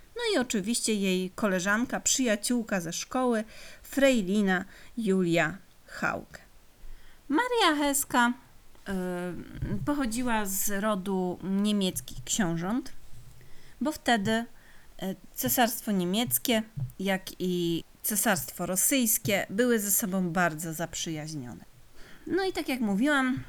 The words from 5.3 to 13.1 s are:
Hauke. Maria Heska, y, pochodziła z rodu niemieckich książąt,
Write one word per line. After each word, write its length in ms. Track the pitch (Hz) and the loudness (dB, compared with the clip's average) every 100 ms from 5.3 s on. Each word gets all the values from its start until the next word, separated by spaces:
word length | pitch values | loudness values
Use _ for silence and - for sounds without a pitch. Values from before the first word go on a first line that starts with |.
| 170 156 180 - - - | 4 2 -2 -14 -20 -16
Hauke. 540 | - - - - - - - - - - - - - - | -4 -4 -4 -8 -18 -20 -20 -20 -18 -14 -14 -14 -14 -2
Maria 560 | 302 494 466 359 294 | 0 2 4 4 4
Heska, 480 | 294 - - 247 240 247 - - - - - | 2 0 0 4 4 2 -8 -20 -20 -16 -6
y, 40 | 190 180 175 180 175 - - - 202 | -4 -2 -4 -6 -8 -10 -6 -4 -2
pochodziła 640 | - 294 254 226 247 220 202 | 0 0 0 0 0 2 0
z 240 | 196 - | 0 0
rodu 680 | 196 220 208 190 190 180 - | 0 0 0 0 0 0 -2
niemieckich 840 | 180 196 208 208 185 180 - - | -2 2 2 2 2 -2 -8 -10
książąt, 680 | - - 175 165 180 247 - - - | -4 0 0 0 -2 -2 -4 -8 -8